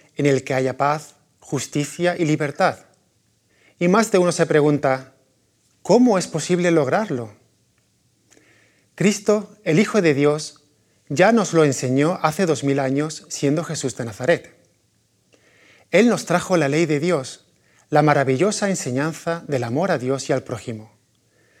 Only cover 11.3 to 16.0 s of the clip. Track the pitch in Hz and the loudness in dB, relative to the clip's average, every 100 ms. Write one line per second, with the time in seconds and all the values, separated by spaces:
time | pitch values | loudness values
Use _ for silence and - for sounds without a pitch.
11.3 | 226 165 165 151 127 127 135 151 190 156 | 4 2 2 2 0 0 0 0 0 -2
12.3 | 156 175 139 139 139 135 139 156 - - | 0 -2 0 -2 -2 -2 -2 -4 -8 -14
13.3 | - 143 160 165 156 131 - 117 104 127 | -4 -2 -2 -4 -8 -8 -8 -10 -8 -4
14.3 | 151 - _ _ _ _ _ _ _ _ | -6 -8 _ _ _ _ _ _ _ _
15.3 | _ _ _ _ _ _ 175 | _ _ _ _ _ _ 2